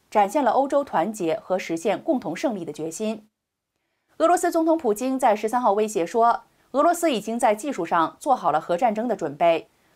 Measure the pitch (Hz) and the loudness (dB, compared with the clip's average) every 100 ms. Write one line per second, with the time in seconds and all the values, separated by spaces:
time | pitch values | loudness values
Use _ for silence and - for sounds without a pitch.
0 | _ 208 202 302 240 247 269 285 277 175 | _ 0 2 2 2 2 2 0 0 -2
1 | 190 214 165 151 - 185 - 165 214 180 | -2 -2 -2 -2 -2 -4 -2 -4 -2 -2
2 | - 254 165 180 285 196 147 151 165 - | -2 -2 -4 -4 -4 -4 -8 -8 -10 -6
3 | 214 220 - _ _ _ _ _ _ _ | -6 -6 -14 _ _ _ _ _ _ _
4 | _ - 330 359 349 330 320 320 226 214 | _ 0 2 2 2 2 2 2 0 -2
5 | 262 262 254 208 220 247 240 208 214 196 | -2 0 2 2 0 0 2 2 0 -2
6 | 170 233 233 233 - _ _ 262 339 339 | -2 2 2 2 -6 _ _ 2 2 2
7 | 330 214 220 233 233 214 294 190 170 175 | 0 -2 -4 0 0 0 -4 -6 0 2
8 | 160 - 294 247 175 151 - 175 240 214 | 0 -2 -2 0 2 0 0 0 0 0
9 | 240 202 160 147 170 165 - _ _ | -2 -4 -4 0 2 2 -4 _ _